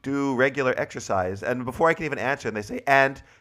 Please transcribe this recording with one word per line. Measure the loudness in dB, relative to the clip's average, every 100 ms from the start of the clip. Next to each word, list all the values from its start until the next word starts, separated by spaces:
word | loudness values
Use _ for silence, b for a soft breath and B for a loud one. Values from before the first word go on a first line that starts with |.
do | -6 -2 0 2
regular | 2 2 0 0
exercise?" | -4 -8 -4 -2 -2 -4
And | -4 -4 -4
before | 2 2
I | 2
can | -2
even | -4
answer, | -2 -2 -4
and | -6
they |
say, | -6 -6 2
"And | 4 4 0 b b